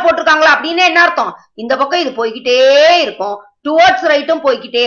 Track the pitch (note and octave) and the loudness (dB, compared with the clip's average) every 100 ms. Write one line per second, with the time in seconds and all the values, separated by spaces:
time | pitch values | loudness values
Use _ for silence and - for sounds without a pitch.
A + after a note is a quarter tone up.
0 | F4 D#4+ E4 D4+ D#4 C#4 D4+ E4+ F4+ E4+ | 2 0 0 2 2 0 -2 0 0 2
1 | E4+ D#4 G3+ - _ - A3+ C4 C#4 F4+ | 2 0 -6 -8 _ -14 -6 -4 -2 -2
2 | C#4+ A3+ A3+ A3+ B3+ B3+ C4 C#4+ D#4 F4 | -4 -4 -6 -4 -2 2 4 4 4 2
3 | B3 G3+ G3+ G3+ - _ C#4+ D#4+ F4+ F#4+ | 0 -6 -8 -8 -14 _ -4 2 2 2
4 | E4+ D4 C#4+ D#4+ C#4 A#3 - A#3+ | 0 -2 -2 -2 -2 -4 -4 -4